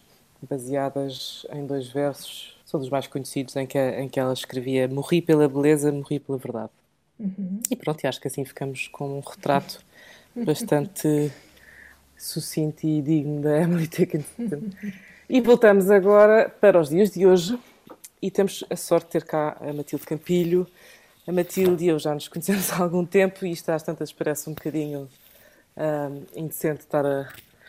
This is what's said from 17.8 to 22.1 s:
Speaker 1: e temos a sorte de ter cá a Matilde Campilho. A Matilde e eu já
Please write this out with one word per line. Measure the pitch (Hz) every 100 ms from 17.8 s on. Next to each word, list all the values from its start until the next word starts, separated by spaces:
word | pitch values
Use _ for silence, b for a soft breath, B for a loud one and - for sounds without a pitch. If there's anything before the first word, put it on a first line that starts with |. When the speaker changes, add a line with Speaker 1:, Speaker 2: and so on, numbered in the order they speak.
| B - - -
Speaker 1:
e | 190
temos | - 196 - -
a | 175
sorte | - 170 -
de |
ter | 160
cá | - 156 151 -
a | 147
Matilde | 147 143 147
Campilho. | - 156 - 180 170 180 180 b b b b b -
A |
Matilde | 180 175 185 185 170
e | 175
eu | 151
já | 151